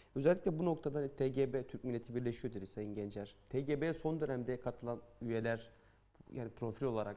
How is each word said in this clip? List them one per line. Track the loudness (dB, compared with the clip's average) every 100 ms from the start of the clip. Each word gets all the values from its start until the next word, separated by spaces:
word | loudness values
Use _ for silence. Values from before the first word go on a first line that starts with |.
| -8 4
özellikle | 6 6 4 2
bu | 2
noktada | 2 0 0
hani | -2
T | 2 2
G | 4 2
B, | 2
Türk | -4 -6
Milleti | -2 -2 -2 -2
Birleşiyor | 0 -2 -4
dedi | -6 -8
Sayın | -6 -4 -4
Gencer. | -4 -4 -8 -12 -4
T | -2
G | 2 2
B'ye | 2
son | 0 0 0
dönemde | 0 0 0 -2
katılan | -2 -4 -4 -4 -8 -8
üyeler | -2 0 2 0 -4 -18 -20 -20 _ _ -12
yani | -8 -8
profil | -4 -6 -2 0
olarak | 0 -2